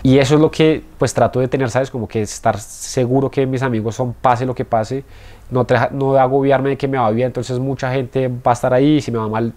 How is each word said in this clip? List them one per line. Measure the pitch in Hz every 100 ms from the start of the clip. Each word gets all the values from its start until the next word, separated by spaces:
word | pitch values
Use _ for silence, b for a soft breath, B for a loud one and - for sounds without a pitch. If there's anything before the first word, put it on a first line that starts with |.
y | 135 131
eso | 131 151
es |
lo | 156
que | - 160 147 - -
pues | 123
trato | - 117 127
de | 127
tener, | 135 131
¿sabes? | 127 131
Como | 135 107
que | 113
estar | 104 - 117 107
seguro | - - - - 123 131 135
que | - 131
mis | 131
amigos | 131 110 107 107
son | 127
pase | 117 131 117 127
lo | 123
que | -
pase, | 113 110 131 - b b b -
no | 123 120
tra-, | 123 127
no | 139 135
de | 135
agobiarme | 127 139 139 135 135
de | 135
que | 139
me | 135
va | 113
bien, | 113 127
entonces | 123 120 127
mucha | 135 127 131
gente | 131 123 135 131
va | 123 127
a |
estar | 120 131
ahí | 127 143 151
y |
si | 131
me | 117
va | 110
mal | 110 117